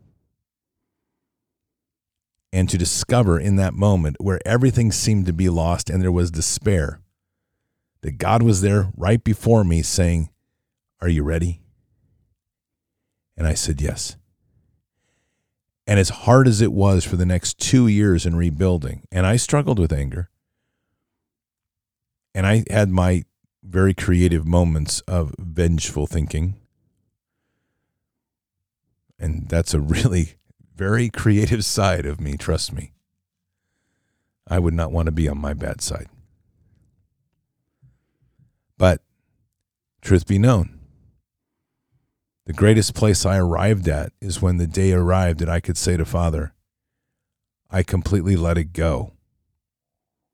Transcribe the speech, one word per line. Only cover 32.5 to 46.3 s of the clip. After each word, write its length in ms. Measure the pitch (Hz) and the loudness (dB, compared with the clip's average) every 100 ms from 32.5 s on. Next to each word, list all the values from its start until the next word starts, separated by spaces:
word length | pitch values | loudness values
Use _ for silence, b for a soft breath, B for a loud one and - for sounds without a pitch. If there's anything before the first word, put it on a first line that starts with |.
| 82 - | -4 -4
me. 220 | - - _ _ _ _ _ _ _ _ _ _ _ _ _ _ _ - | -10 -14 _ _ _ _ _ _ _ _ _ _ _ _ _ _ _ -6
I 140 | 87 | -2
would 160 | 85 82 | 0 0
not 160 | 80 | -2
want 160 | 82 80 | -2 -2
to 40 | |
be 160 | 78 76 | 0 -2
on 120 | 71 | -2
my 160 | 71 71 | -6 -8
bad 260 | 71 67 | -8 -8
side. 260 | - - - _ _ _ _ _ _ _ _ _ _ _ _ _ _ _ _ _ 131 _ _ _ _ _ _ _ _ - | -8 -10 -12 _ _ _ _ _ _ _ _ _ _ _ _ _ _ _ _ _ _ _ _ _ _ _ _ _ _ 2
But 240 | 92 80 _ _ _ _ _ _ _ _ _ _ | 2 2 _ _ _ _ _ _ _ _ _ _
truth 260 | - 90 - | 2 2 2
be 100 | 98 | 2
known, 400 | 113 113 80 - - _ _ _ _ _ _ _ _ _ _ _ _ _ _ _ - | 2 2 0 -8 -20 _ _ _ _ _ _ _ _ _ _ _ _ _ _ _ -10
the 60 | |
greatest 420 | 76 101 110 101 - | 2 4 4 2 0
place 300 | 107 95 95 | 0 2 2
I 120 | 98 | 2
arrived 520 | 87 85 98 107 82 | 0 0 0 0 0
at 240 | 73 71 - | -4 -6 -10
is 200 | 98 85 | -10 -2
when 140 | 92 90 | 0 0
the 120 | 85 | -2
day 260 | 87 95 | 0 2
arrived 460 | 90 87 92 90 80 | 2 2 2 0 0
that 100 | 85 | -2
I 100 | 85 | -2
could 180 | - 87 | -4 -4
say 200 | - 87 | -2 -2
to 80 | 80 | -2
Father, 480 | 85 85 | -2 -2